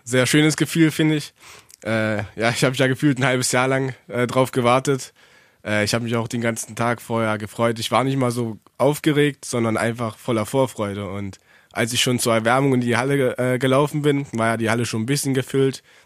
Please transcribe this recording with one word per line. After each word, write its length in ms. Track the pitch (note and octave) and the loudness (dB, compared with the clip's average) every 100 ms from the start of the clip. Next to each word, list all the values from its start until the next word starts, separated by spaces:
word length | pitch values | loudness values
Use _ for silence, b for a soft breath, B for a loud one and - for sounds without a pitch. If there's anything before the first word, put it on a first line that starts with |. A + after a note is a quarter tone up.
sehr 220 | A#2+ B2+ B2 | -2 2 4
schönes 300 | D3+ D3+ D3 | 4 4 2
Gefühl, 340 | D3 E3 D#3+ | 0 2 2
finde 260 | - D#3 D3+ | 4 2 0
ich. 160 | - - B B B B | -4 -14 B B B B
Äh, 340 | - A2 A2 G#2+ | -4 -2 0 -2
ja, 320 | G2+ - A2+ | -6 -2 -2
ich 120 | B2 | 2
habe 80 | C3+ | 0
mich 80 | C3 | 2
ja 80 | C3 | 0
gefühlt 300 | C3 D3 B2+ | 2 0 2
ein 60 | |
halbes 280 | C3+ B2+ B2+ | 0 0 0
Jahr 160 | B2+ C3 | 0 2
lang, 260 | C3+ C3+ B2 - | 0 -2 -6 -8
äh, 180 | A#2 B2 | -2 0
drauf 240 | C3 C3 | 2 0
gewartet. 640 | C3 A#2+ B2+ C#3 C3+ - _ b b b b | 2 2 2 2 -2 -4 _ b b b b
Äh, 200 | G2+ G#2 | -4 0
ich 100 | G#2 | 0
habe 100 | A#2 | 0
mich 120 | A#2 A#2 | -2 -2
auch 120 | A2 | -4
den 120 | A#2+ | -4
ganzen 340 | A#2 A2+ - | -4 -4 -6
Tag 260 | G#2+ A#2 A2+ | -4 -2 -4
vorher 380 | - A2+ A2 G#2+ | -4 -2 -2 -4
gefreut. 400 | G#2+ - A#2 A2+ | -6 -2 -2 -2
Ich 120 | A2 | 0
war 100 | A2+ | 0
nicht 140 | C3+ C3+ | 2 0
mal 160 | B2 | -2
so 260 | A#2+ A#2 G#2+ - - | -2 -6 -8 -12 0
aufgeregt, 680 | C3 D3 D#3+ D3 D3 C3+ | 0 2 0 2 2 -2
sondern 320 | - B2 A2+ A2 | -6 -2 0 0
einfach 420 | A2+ A#2 A2+ - | -2 -2 -6 -6
voller 260 | - A2+ | -4 -2
Vorfreude. 640 | G#2 C3+ C3 - G#2 G2+ G2+ | 0 0 -2 -2 -6 -6 -8
Und 300 | G2+ G2+ - b b b | -8 -8 -12 b b b
als 220 | - A#2 | -4 -2
ich 80 | A#2+ | 0
schon 180 | - B2 | 0 0
zur 160 | A#2+ | 2
Erwärmung 400 | A2+ A2 B2+ C#3+ | 2 2 2 2
in 60 | B2+ | 2
die 160 | A#2+ A2+ | 2 0
Halle 200 | C3+ C#3+ | 0 0
ge-, 380 | B2+ - B2+ | 0 0 -2
äh, 40 | B2+ | 0
gelaufen 440 | C3 C3 D3 D3+ | 2 2 2 0
bin, 240 | D3 C#3+ C#3 | 0 0 -2
war 160 | A#2 A2+ | -2 0
ja 80 | A2+ | 0
die 140 | A2 | 0
Halle 160 | A#2 A#2 | 0 -2
schon 160 | A2+ | -4
ein 40 | A2+ | -2
bisschen 280 | C#3+ C#3 | -2 -2
gefüllt. 500 | C3 B2 C3+ C3+ B2+ - b | -2 -2 0 0 -2 -12 b